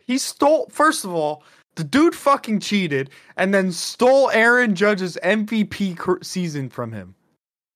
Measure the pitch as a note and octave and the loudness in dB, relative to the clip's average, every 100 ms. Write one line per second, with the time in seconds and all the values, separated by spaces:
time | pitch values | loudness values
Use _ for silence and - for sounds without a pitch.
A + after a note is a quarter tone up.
0 | - B3+ - - C#4+ D#4 - - D4+ D4+ | -4 -4 -4 0 2 2 0 2 2 2
1 | G3+ E3+ D3+ D3+ _ _ _ - D3+ B3+ | -4 -4 -2 -4 _ _ _ -10 -2 2
2 | E4 E4+ - C#4 - G#3 - G#3 F3 C#3 | 2 2 0 0 0 -4 -2 -2 0 -2
3 | C#3 - _ - G3 G3 F#3+ E3+ - - | -6 -12 _ -4 0 2 0 -4 -10 0
4 | B3 C4+ C4 A3 A#3 B3 B3 F3+ G#3 G#3 | 4 6 4 4 4 4 2 2 2 0
5 | F#3 - F3 G#3+ G#3 A3 G3+ - G3 E3+ | -4 -4 -2 -2 -2 -2 -2 -2 -6 -4
6 | - F3+ - F#3 F3 D3 C3+ - A#2+ A2 | -4 -4 -4 -6 -6 -6 -8 -8 -10 -10
7 | F2+ F#2+ _ _ _ _ _ | -16 -20 _ _ _ _ _